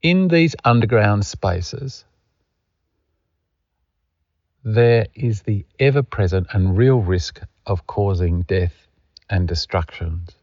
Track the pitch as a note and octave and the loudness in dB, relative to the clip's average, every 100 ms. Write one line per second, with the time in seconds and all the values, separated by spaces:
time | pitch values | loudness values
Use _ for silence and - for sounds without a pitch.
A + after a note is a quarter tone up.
0 | D#3+ F#3 F#3 E3 E3 - - A#2+ A#2 A2+ | 2 2 2 4 2 0 0 2 4 2
1 | G#2 G#2 G2+ - F#2+ F2+ E2+ - C#3 - | 2 2 -2 -4 -4 -4 -6 -10 -12 -14
2 | _ _ _ _ _ _ _ _ _ _ | _ _ _ _ _ _ _ _ _ _
3 | _ _ _ _ _ _ _ _ _ _ | _ _ _ _ _ _ _ _ _ _
4 | _ _ _ _ _ _ C3 A2 A#2 A#2 | _ _ _ _ _ _ -2 2 4 4
5 | G#2+ - B2+ G#2+ - G2+ F#2 _ C3+ C#3 | 0 -4 -4 -4 -4 -4 -6 _ 2 2
6 | C3+ - F#2+ F#2 F2+ G#2 F#2 F#2 B2+ B2+ | -2 -2 0 0 -2 0 0 4 4 2
7 | F#2 F2+ - - - _ - F#2+ - - | 0 -2 -4 -10 -20 _ -6 -6 -6 -4
8 | G2+ F#2 F2+ F2 F2 E2+ F2+ - _ _ | -2 0 0 -2 -2 -2 -2 -6 _ _
9 | _ - _ F#2+ F2+ E2 - F#2 E2 - | _ -20 _ -2 -2 -4 -4 -4 -4 -8
10 | E2+ E2 E2+ - | -8 -8 -10 -18